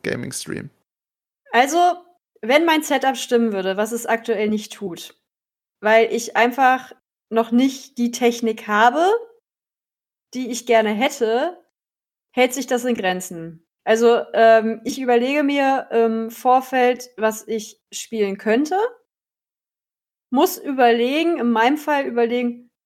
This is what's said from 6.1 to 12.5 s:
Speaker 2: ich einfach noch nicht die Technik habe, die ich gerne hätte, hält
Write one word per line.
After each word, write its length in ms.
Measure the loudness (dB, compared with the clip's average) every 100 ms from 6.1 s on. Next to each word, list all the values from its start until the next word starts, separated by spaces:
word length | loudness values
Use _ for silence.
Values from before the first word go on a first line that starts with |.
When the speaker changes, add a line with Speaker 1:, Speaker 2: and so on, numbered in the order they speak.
Speaker 2:
ich 220 | -2 -4 0
einfach 580 | 0 2 2 0 -4 -20 _ _ -6
noch 220 | -4 0
nicht 460 | 2 2 -2 -12 -6
die 140 | -4
Technik 560 | 0 0 0 -4 -4 -2
habe, 380 | 2 4 4 2 0 -4 _ _ _ _ _ _ _ _ _ _
die 160 | -10 -8
ich 160 | -6 2
gerne 280 | 2 2
hätte, 640 | 0 -2 -2 -2 0 -2 -6 _ _ _ _ _ _ _
hält 200 | 0 0